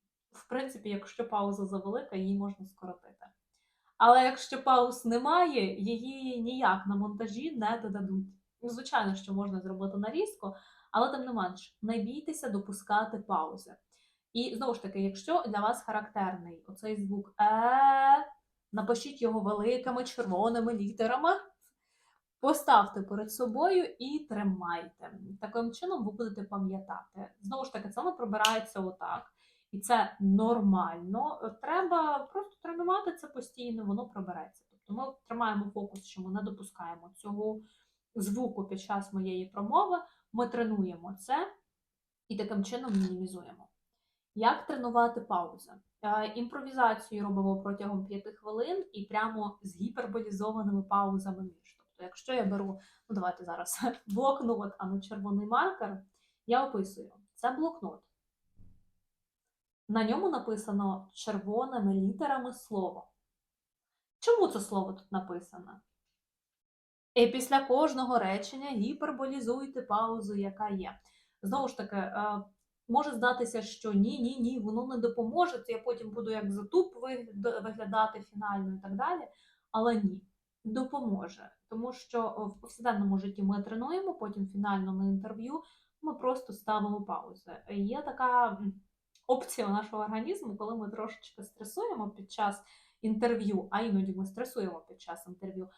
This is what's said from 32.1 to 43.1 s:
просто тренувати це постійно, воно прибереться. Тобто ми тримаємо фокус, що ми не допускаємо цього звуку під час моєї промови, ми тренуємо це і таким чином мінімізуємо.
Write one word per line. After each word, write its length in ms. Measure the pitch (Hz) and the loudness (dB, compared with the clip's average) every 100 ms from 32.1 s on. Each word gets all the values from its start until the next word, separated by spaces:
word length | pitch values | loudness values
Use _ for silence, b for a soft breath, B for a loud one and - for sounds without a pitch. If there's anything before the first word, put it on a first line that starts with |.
| 285 | 0
просто 400 | 269 392 403 _ | -2 -8 -8 _
тренувати 500 | 330 339 349 392 370 | -8 -2 0 2 0
це 140 | 330 302 | -6 -10
постійно, 580 | 254 247 - 240 226 | -12 -12 -10 -8 -4
воно 240 | 202 208 302 | -2 -2 -2
прибереться. 560 | 202 185 175 160 - _ | -8 -8 -8 -10 -16 _
Тобто 240 | _ - | _ -10
ми 180 | 214 269 269 - | -8 -6 -10 -8
тримаємо 420 | 233 226 202 202 | -2 0 0 -2
фокус, 300 | 208 202 190 | -6 -8 -10
що 180 | - 190 | -14 -10
ми 80 | 185 | -6
не 120 | 202 | -4
допускаємо 680 | 196 196 196 - 170 170 170 - | -4 -8 -14 -12 -12 -12 -16 -16
цього 440 | 208 208 214 214 214 B B B _ | -8 -4 -2 -4 -8 B B B _
звуку 500 | 226 202 208 247 - | -4 -2 0 -2 -2
під 160 | 196 190 | -6 -6
час 320 | - 202 196 | -4 -4 -2
моєї 340 | 196 185 185 185 | -4 -2 -4 -6
промови, 520 | 202 208 311 392 349 B B B | -4 4 4 6 2 B B B
ми 160 | 220 240 | -2 0
тренуємо 640 | 240 226 208 185 165 180 196 | 2 0 2 0 -2 -10 -10
це 320 | - 285 381 - _ _ _ _ _ _ - | 0 0 0 -6 _ _ _ _ _ _ -8
і 80 | 208 | -6
таким 280 | 202 208 | -2 0
чином 280 | 196 247 262 | -2 -2 0
мінімізуємо. 760 | 196 185 | 2 2